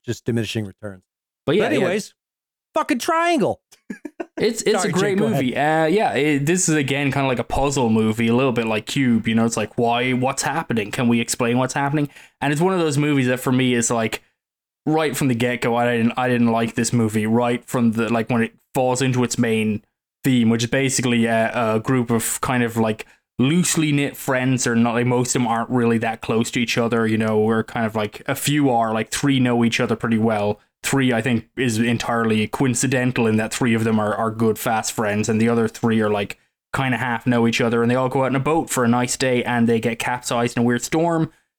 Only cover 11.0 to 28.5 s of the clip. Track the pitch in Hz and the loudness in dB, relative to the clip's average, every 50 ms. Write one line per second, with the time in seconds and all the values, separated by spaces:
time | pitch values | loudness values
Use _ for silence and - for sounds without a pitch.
11 | 127 117 117 117 117 - - - 123 117 120 123 131 127 - 151 139 143 143 156 | 0 2 2 0 0 -2 -4 -2 -2 0 0 0 -2 -2 -2 -2 -2 0 0 -2
12 | 147 143 - - - - _ _ - 143 151 143 175 190 190 180 165 156 143 139 | -2 -4 -6 -14 -20 -20 _ _ -4 -2 0 2 2 2 2 2 0 0 2 0
13 | 147 151 147 139 127 123 127 123 - 143 127 127 131 123 123 120 117 - 123 117 | 2 2 2 2 2 0 0 -2 0 0 0 2 2 2 2 0 0 0 0 0
14 | 113 113 - - - _ _ _ _ _ _ _ _ _ _ _ _ 147 156 160 | -2 -2 -4 -8 -12 _ _ _ _ _ _ _ _ _ _ _ _ -2 0 0
15 | 160 151 - - 160 135 123 113 123 123 123 120 - 127 117 120 120 120 120 117 | 0 0 -2 0 0 0 0 0 0 -2 -2 -2 -2 0 0 2 2 2 2 2
16 | 113 117 117 - 127 127 123 120 120 117 113 113 117 113 - - 117 113 - 120 | 0 0 0 0 0 0 2 2 2 2 2 2 0 0 -2 -2 -2 0 0 0
17 | 113 110 101 110 107 110 113 117 120 120 123 123 - - - 131 120 117 107 113 | 0 0 0 0 0 2 2 2 2 0 -2 -4 -6 -4 -2 2 2 2 2 2
18 | 113 107 120 113 110 - 123 117 113 110 - _ _ _ - 139 127 127 127 123 | 0 0 0 0 0 0 0 0 0 -2 -4 _ _ _ -4 -2 0 0 0 0
19 | 135 131 127 123 123 117 - - 123 117 113 110 107 110 107 107 - _ _ _ | 0 0 2 0 0 0 0 0 0 0 2 0 0 0 -2 -4 -8 _ _ _
20 | _ _ _ _ - 139 131 123 117 110 117 117 120 117 - 135 135 135 127 - | _ _ _ _ -2 2 2 4 4 4 2 2 0 0 0 0 0 0 0 -2
21 | 127 131 120 120 113 113 113 113 113 113 - 123 120 110 110 110 113 - 131 127 | 0 0 2 2 2 2 2 2 0 0 0 -2 0 0 0 0 0 0 0 0
22 | 120 117 120 113 110 - - - - - 131 123 120 113 110 117 113 110 110 - | 0 0 0 -2 0 -2 -4 -4 -4 -2 0 0 0 0 0 0 0 0 -2 -4
23 | - - _ _ _ _ _ - 123 135 160 180 175 - - - 156 156 143 143 | -8 -16 _ _ _ _ _ -2 0 2 2 2 2 0 0 0 0 2 2 0
24 | 143 135 - - - - 135 127 127 131 131 120 - 127 117 117 117 120 117 120 | 0 -2 -6 -6 -4 -2 -2 0 2 0 0 0 0 0 2 2 2 2 2 0
25 | 120 123 123 123 127 123 - 131 123 113 117 113 117 - 127 127 117 117 117 113 | 0 2 2 0 0 0 0 -2 0 0 0 -2 -2 0 0 0 2 2 2 2
26 | 117 113 113 - - - 120 110 117 - - 131 120 - - 123 117 113 117 117 | 0 -2 -4 -6 -6 -2 -2 0 0 -2 -2 -2 -2 0 0 0 0 0 0 0
27 | 113 110 110 110 110 110 110 107 107 110 113 113 110 - - 123 113 110 107 113 | 0 0 0 0 0 0 2 2 2 2 2 0 -2 -2 -4 -4 -4 -2 -2 -2
28 | 107 104 - - - - 135 - - 139 | -4 -4 -6 -8 -8 -6 -6 -4 -2 0